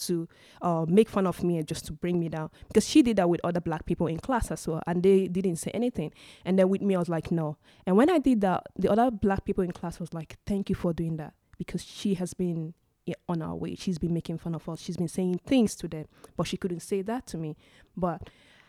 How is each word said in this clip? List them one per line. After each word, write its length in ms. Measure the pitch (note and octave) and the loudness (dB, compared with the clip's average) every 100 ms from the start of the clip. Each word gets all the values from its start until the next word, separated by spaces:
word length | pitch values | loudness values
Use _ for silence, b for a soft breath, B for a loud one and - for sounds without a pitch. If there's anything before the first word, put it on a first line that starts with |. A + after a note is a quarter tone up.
| - | -2
to, 220 | E3+ E3 b b b | -4 -4 b b b
uh, 240 | F3 E3 E3 | -2 0 4
make 220 | G3 A#3 | 6 6
fun 160 | G3+ F#3+ | 4 0
of 180 | - | 0
me 140 | F3 E3 | -2 -2
and 100 | D#3 | -4
just 180 | D#3+ - | -8 -10
to 60 | |
bring 260 | D3+ F3 F3 | -6 -2 -2
me 100 | E3 | -2
down. 220 | D#3+ D#3 b b | -6 -10 b b
Because 200 | A3 - | 2 6
she 140 | D4+ | 6
did 160 | B3 G3+ | 6 4
that 100 | F3 | 4
with 140 | E3+ | 2
other 160 | F3 F3 | 0 -2
black 280 | D#3+ D#3+ - | -2 -4 -4
people 180 | F3 E3 | -2 -2
in 140 | D#3+ | -2
class 320 | - C4 - | -2 -2 -2
as 160 | D#3+ - | -6 -4
well, 160 | D#3+ - | -4 -2
and 160 | F3 | 2
they 260 | F#3+ F#3+ F#3 | 6 6 4
didn't 280 | F3+ F#3+ D#3+ | 0 -2 -2
say 160 | - | -4
anything. 400 | - B3 - D#3 - B B B | -4 -4 -4 -6 -10 B B B
And 140 | F#3+ | 4
then 100 | F#3 | 4
with 140 | F#3+ | 4
me, 120 | G3+ F#3 | 2 0
I 40 | |
was 100 | E3+ | 0
like, 220 | D#3+ - | -2 -2
"No." 260 | E3 D3+ D3 b b b | -2 -2 -6 b b b
And 100 | F#3+ | 6
when 100 | D4+ | 6
I 120 | E4+ | 6
did 220 | C4+ A#3 | 4 4
that, 260 | G3 F3 - - | 2 0 -4 -2
the 140 | F#3 | 2
other 180 | G#3 B3+ | 4 2
black 360 | G#3 G3 F#3+ - | 2 0 0 -2
people 180 | G3 | -2
in 80 | F3+ | -2
class 280 | - F3 - | -4 -8 -8
was 140 | E3+ | -8
like, 240 | E3 D3+ - - | -10 -12 -10 -4
"Thank 240 | G3 F#3+ | -2 -2
you 60 | F#3 | -2
for 180 | F3 | -2
doing 240 | E3 E3 D#3+ | -2 -4 -4
that," 160 | D3+ - _ - | -8 -16 _ -14
because 260 | - F3+ | -8 -8
she 300 | - - G#3 | -8 -6 -2
has 220 | F3+ F3+ - | -2 -2 -4
been 400 | F3+ D#3+ D#3+ - _ _ - | -4 -2 -6 -12 _ _ -10
i-, 40 | - - | -8 -4
on 140 | E3 | -4
our 140 | D#3+ E3 | -4 -6
way. 180 | E3+ | -6
She's 240 | - - E3+ | -6 -6 -2
been 160 | E3+ | -2
making 240 | E3+ - E3 | -2 -4 -6
fun 160 | F3 | -6
of 160 | D#3+ - | -8 -8
us. 100 | D#3+ | -10
She's 180 | - E3+ | -8 -4
been 100 | E3+ | -4
saying 320 | - F#3 F3+ | -2 -2 -2
things 320 | - C4+ G#3 - | 2 4 4 0
to 100 | E3+ | -10
them, 180 | D#3+ D3+ B B B | -10 -14 B B B
but 100 | E3+ | -4
she 100 | F#3 | -4
couldn't 260 | F#3+ E3+ | -4 -6
say 200 | - G3 | -4 -4
that 240 | F#3+ B3 - | -2 -6 -6
to 60 | E3 | -8
me. 180 | D#3 D3+ b b b - | -8 -10 b b b -4
But 340 | F3 D#3+ - b b b | -4 -4 -10 b b b